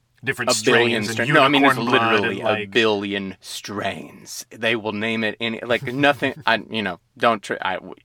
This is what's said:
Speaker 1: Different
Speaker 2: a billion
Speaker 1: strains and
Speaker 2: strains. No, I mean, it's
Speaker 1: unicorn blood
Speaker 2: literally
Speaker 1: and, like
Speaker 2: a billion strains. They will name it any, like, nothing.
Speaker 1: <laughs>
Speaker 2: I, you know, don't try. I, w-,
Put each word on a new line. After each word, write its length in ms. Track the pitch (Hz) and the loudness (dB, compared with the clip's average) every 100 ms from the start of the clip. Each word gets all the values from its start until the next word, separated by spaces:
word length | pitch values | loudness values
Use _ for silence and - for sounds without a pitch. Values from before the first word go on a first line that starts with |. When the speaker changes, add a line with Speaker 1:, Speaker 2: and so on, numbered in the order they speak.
| _ _ | _ _
Speaker 1:
Different 280 | 117 131 120 | -6 -4 0
Speaker 2:
a 120 | 123 | 0
billion 380 | - 120 120 117 | 4 4 4 2
Speaker 1:
strains 60 | 104 | -2
and 60 | |
Speaker 2:
strains. 180 | 110 117 | -2 2
No, 80 | 156 | 4
I 60 | 139 | 6
mean, 160 | 143 | 6
it's 100 | 139 | 4
Speaker 1:
unicorn 240 | 127 117 127 | 2 2 2
blood 140 | 113 | 2
Speaker 2:
literally 220 | 113 110 98 | 2 0 -2
Speaker 1:
and, 100 | 107 | -2
like 100 | 107 | -2
Speaker 2:
a 60 | 101 | 0
billion 720 | 120 113 104 101 101 98 92 | 2 2 2 -2 -4 -6 -10
strains. 1040 | - - - 104 98 87 71 - - - - | -14 -12 -10 -6 -6 -8 -14 -20 -16 -16 -16
They 260 | 110 113 117 | -6 -2 -2
will 160 | 107 | -2
name 320 | 104 113 113 | -4 -4 -2
it 120 | 110 104 | -4 -4
any, 180 | 117 110 113 | -6 -6 -2
like, 160 | 117 | -2
nothing. 580 | 127 127 143 131 139 143 | -2 0 2 2 -2 -2
Speaker 1:
<laughs> 60 | - | 0
Speaker 2:
I, 160 | 113 - | 0 -2
you 120 | 113 | -6
know, 180 | 101 87 _ - | -4 -6 _ 0
don't 240 | 120 110 | 2 2
try. 160 | - 117 | -2 -6
I, 140 | 95 | -4
w-, 200 | 92 90 - | -6 -8 -18